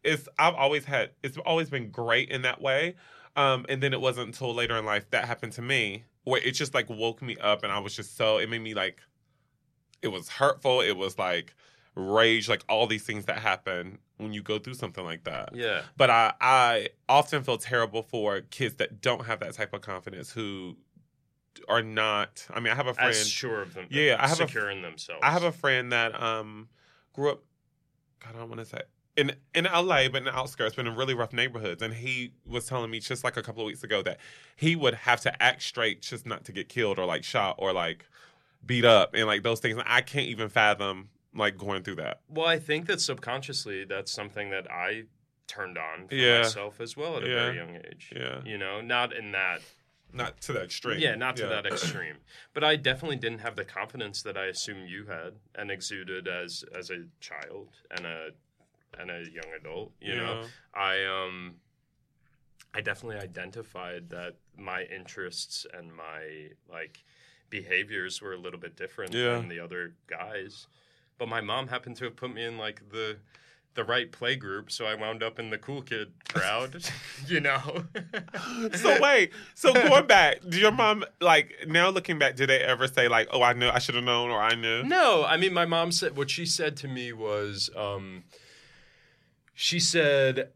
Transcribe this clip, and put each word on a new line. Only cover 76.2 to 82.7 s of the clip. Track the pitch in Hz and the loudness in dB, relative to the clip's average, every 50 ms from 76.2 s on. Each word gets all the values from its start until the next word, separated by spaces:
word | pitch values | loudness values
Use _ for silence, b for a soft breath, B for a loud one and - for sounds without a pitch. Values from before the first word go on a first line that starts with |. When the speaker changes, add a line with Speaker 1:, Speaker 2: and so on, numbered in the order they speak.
| _ - - | _ -4 -2
Speaker 2:
crowd, | 107 92 98 104 117 127 131 135 175 - - - - - | -2 0 0 0 -2 -4 -6 -10 -10 -8 -8 -8 -8 -12
<laughs> | - - - 135 | -14 -14 -14 -6
you | 135 175 156 | -2 -2 0
know? | 139 143 135 135 135 147 139 175 170 - - | 2 2 0 0 -2 -4 -6 -6 -8 -8 -10
<laughs> | 214 175 - - 214 - - - - - 247 247 240 226 220 202 | -12 -10 -8 -10 -10 -10 -8 -10 -10 -8 -8 -6 -6 -4 -4 -4
Speaker 1:
So | 175 - 311 285 277 | 2 6 6 6 8
wait, | 277 285 285 233 185 - B B B B B | 8 8 8 8 6 4 B B B B B
so | - - 285 254 | 4 6 8 8
going | 247 233 - 269 285 277 | 8 10 10 10 10 10
back, | 269 220 190 165 147 - - | 10 10 10 10 8 6 2
did | - 180 170 | -2 -2 4
your | 185 208 214 | 6 6 6
mom, | 208 254 233 214 214 208 - - _ _ | 8 8 6 6 6 4 0 -8 _ _
like, | 170 175 160 151 147 - - - - | 8 8 8 8 6 2 -8 -12 -6
now | 156 156 170 175 190 | 2 4 6 6 6
looking | 190 185 175 - 170 | 4 2 0 0 2
back, | 151 139 131 120 | 4 4 4 4
did | 123 135 131 | 2 4 4
they | 135 127 | 4 4
ever | 135 131 | 6 2